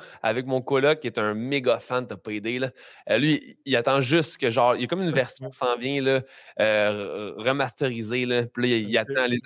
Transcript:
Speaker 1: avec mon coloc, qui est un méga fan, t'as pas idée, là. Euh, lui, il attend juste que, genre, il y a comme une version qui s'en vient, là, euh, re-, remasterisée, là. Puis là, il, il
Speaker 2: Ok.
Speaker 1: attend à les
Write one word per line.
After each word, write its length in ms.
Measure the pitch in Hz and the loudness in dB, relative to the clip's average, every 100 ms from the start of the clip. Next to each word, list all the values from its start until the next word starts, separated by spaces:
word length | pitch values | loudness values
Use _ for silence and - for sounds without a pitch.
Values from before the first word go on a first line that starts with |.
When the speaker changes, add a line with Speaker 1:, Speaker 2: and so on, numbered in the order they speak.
| - - | -8 -6
Speaker 1:
avec 240 | 110 117 131 | -2 -2 -2
mon 160 | 131 | -4
coloc, 380 | 123 135 143 156 | 0 2 4 2
qui 80 | 123 | -2
est 100 | 113 | -2
un 160 | 107 | -2
méga 460 | 107 123 143 123 113 | -2 -2 -2 0 -2
fan, 280 | - 127 123 | -2 -4 -4
t'as 100 | 98 | -10
pas 140 | - | -8
idée, 260 | 107 110 123 | -6 -4 -4
là. 120 | 131 - - - - | -4 -8 -20 -12 0
Euh, 80 | 110 | 2
lui, 400 | 151 147 - - - | 4 0 -2 -14 0
il 100 | 123 | 0
attend 240 | 120 135 | 2 2
juste 360 | 123 165 156 - | 4 2 2 0
que, 140 | 127 | 0
genre, 240 | 113 123 113 | 4 4 4
il 60 | |
y 20 | |
a 40 | 123 | 0
comme 140 | 180 | -2
une 100 | 180 | 0
version 380 | 135 123 - 131 | 0 -2 -4 -12
qui 80 | - | -4
s'en 180 | 127 120 | -2 -2
vient, 240 | 127 143 | -2 0
là, 180 | 131 135 123 - - - | 2 0 -2 -18 -12 0
euh, 720 | 107 107 104 104 98 87 104 95 | 2 4 2 0 -4 -6 -8 -4
re-, 120 | 117 | -2
remasterisée, 800 | 139 127 - 139 117 107 127 123 | 0 -2 -2 -4 -4 -4 -2 0
là. 180 | 120 120 | 0 -2
Puis 240 | - 123 | 0 2
là, 60 | 117 | 2
il, 120 | 107 | 2
il 40 | 113 | 0
Speaker 2:
Ok. 80 | 110 | 0
Speaker 1:
attend 120 | 135 | 0
à 40 | 123 | 0
les 120 | 120 | 0